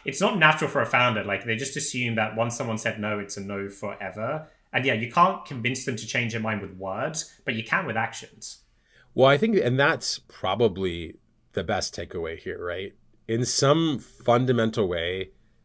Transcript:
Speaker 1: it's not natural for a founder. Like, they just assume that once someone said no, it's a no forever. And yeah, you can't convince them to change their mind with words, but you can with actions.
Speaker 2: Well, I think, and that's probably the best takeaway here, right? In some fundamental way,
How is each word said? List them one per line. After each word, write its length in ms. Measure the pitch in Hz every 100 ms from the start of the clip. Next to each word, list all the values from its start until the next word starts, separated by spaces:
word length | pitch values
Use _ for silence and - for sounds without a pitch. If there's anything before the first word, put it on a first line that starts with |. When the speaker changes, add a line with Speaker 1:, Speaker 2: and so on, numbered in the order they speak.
| 147
Speaker 1:
it's 160 | -
not 180 | 202 214
natural 320 | 156 156 143
for 100 | 139
a 40 | 113
founder. 380 | 123 123 107
Like, 200 | 98 95 117
they 100 | 110
just 200 | 135 147
assume 400 | - 127 120 113
that 200 | 110 110
once 200 | 120 -
someone 220 | 120 107
said 220 | 113 107
no, 200 | 107 104
it's 180 | 101 -
a 40 |
no 280 | 98 101 98
forever. 760 | - 104 - 95 107 117 156 156 _ _
And 140 | 120 131
yeah, 80 |
you 180 | 110 117
can't 340 | 175 143 - -
convince 400 | 131 120 127 -
them 100 | 120
to 120 | 110
change 240 | 127 117
their 100 | 113
mind 200 | 110 107
with 100 | 98 95
words, 640 | 95 98 151 160 - - -
but 80 |
you 100 | 110
can 220 | 110 180 160
with 100 | 110
actions. 680 | 110 - - - - - _ _ _ _ _
Speaker 2:
Well, 140 | - 135
I 100 | 143
think, 180 | 226 196
and 220 | 120 131
that's 380 | 143 143 - -
probably 1040 | - - 92 104 117 90 95 85 80 - _ _ _
the 120 | -
best 320 | 85 95 - -
takeaway 440 | 87 90 82 82
here, 260 | 92 85 87
right? 300 | 87 95 - _ _ -
In 180 | 113 123
some 540 | - 139 156 165 123
fundamental 880 | - - - 120 127 120 113 110 95
way, 420 | 87 85 92 92 - _ _